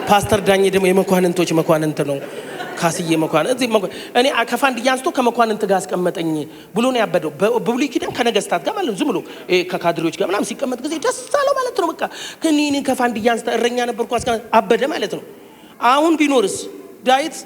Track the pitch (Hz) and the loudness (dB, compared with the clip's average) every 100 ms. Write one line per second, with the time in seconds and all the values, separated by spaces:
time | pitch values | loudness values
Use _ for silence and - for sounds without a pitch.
0 | - 202 196 214 180 196 196 190 185 190 | 4 2 4 0 2 4 4 4 4 4
1 | 190 185 180 180 165 160 160 156 156 147 | 4 4 2 2 2 2 2 2 2 -2
2 | 143 139 - - - - - - 170 165 | -2 -2 -6 -12 -12 -12 -10 -4 -2 -2
3 | 165 160 160 156 156 254 247 220 180 - | 0 0 2 2 0 0 2 0 0 -8
4 | - - 262 233 233 240 277 240 240 262 | -2 2 2 2 0 0 0 0 0 0
5 | 349 - 247 233 226 208 208 190 185 180 | -2 0 0 2 0 0 0 0 0 -2
6 | 175 170 165 156 143 - - 196 247 247 | -2 -2 -2 -2 -6 -12 -6 0 0 2
7 | 196 175 156 147 202 240 180 247 285 - | 0 0 -2 0 2 2 0 0 0 -2
8 | 359 - 240 202 202 185 392 427 339 190 | -4 0 0 0 0 -2 -2 -2 -4 -2
9 | 294 196 - - - 180 175 175 170 165 | -2 -2 -6 -16 0 0 0 -2 -2 0
10 | 160 - 196 202 - 240 254 247 285 311 | -2 -2 -2 -2 -2 -4 -6 -4 -6 -2
11 | 453 - - 571 554 539 494 453 349 - | -2 -4 -2 0 2 0 -2 -2 -2 -2
12 | - - - - 320 294 294 285 262 254 | -8 -8 -14 -4 0 2 2 0 0 0
13 | 247 233 220 226 - 233 240 247 240 226 | 0 2 0 0 -2 0 0 0 -4 -4
14 | 233 233 254 226 - 226 196 226 269 330 | -2 -2 -2 -4 2 2 4 2 2 -2
15 | 208 156 - - - - - - 240 269 | -4 -6 -10 -18 -20 -20 -20 0 2 4
16 | 330 311 294 269 190 - - - - - | 4 4 4 4 2 -2 -10 -14 -18 -4
17 | 240 262 311 - | 2 2 2 -8